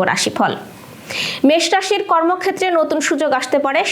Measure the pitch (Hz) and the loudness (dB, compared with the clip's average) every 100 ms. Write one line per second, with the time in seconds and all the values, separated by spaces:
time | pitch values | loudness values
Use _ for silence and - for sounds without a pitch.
0 | 190 - - - 196 104 - - - - | 0 0 -2 0 0 -2 -8 -18 -20 -18
1 | - - - - 269 320 330 381 381 403 | -12 -8 -8 0 4 4 2 0 0 -2
2 | 403 339 330 370 370 381 370 339 311 302 | 2 2 2 0 -2 -2 0 2 2 0
3 | 302 302 302 262 262 277 277 285 403 | 0 0 0 0 0 0 2 0 0